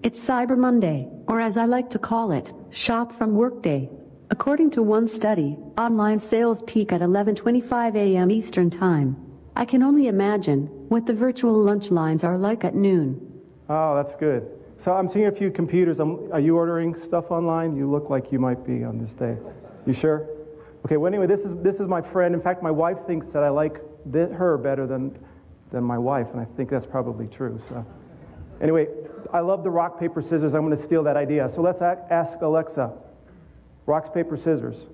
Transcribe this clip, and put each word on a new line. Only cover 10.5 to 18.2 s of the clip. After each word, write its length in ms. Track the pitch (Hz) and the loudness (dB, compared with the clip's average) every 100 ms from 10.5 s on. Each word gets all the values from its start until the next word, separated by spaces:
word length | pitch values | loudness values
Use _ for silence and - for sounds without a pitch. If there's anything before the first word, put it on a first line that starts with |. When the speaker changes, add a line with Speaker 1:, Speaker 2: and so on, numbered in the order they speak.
| 139 147 - - | 0 0 -10 0
Speaker 1:
what 180 | 233 | 0
the 80 | 233 | 2
virtual 480 | 214 254 247 240 214 | 2 2 2 4 6
lunch 300 | 202 208 202 | 4 2 2
lines 320 | 175 160 160 | 2 2 2
are 140 | 170 180 | 2 2
like 260 | 202 226 | 0 0
at 120 | 185 | -2
noon. 440 | - 196 185 135 131 - - - - - | 2 4 4 2 -4 -10 -20 -20 -20 -4
Speaker 2:
Oh, 260 | 151 160 | 0 2
that's 220 | 143 143 | 0 -2
good. 340 | - 151 123 - - - - | -2 0 0 -4 -16 -20 -6
So 160 | 185 | 0
I'm 160 | 185 185 | 0 2
seeing 160 | 202 | 2
a 60 | 208 | 2
few 180 | 202 196 | 2 -2
computers. 480 | - 160 175 170 156 | 0 0 2 2 2
I'm, 320 | 156 - - | -2 -2 -4
are 80 | 160 | 0
you 160 | 147 | 4
ordering 400 | 170 170 170 165 | 4 2 0 -2
stuff 340 | 165 - 170 170 | -4 -4 -4 0
online? 460 | 170 170 165 165 | -2 0 0 -2
You 160 | 139 139 | -2 0
look 180 | 147 147 | -2 0
like 220 | 135 | -4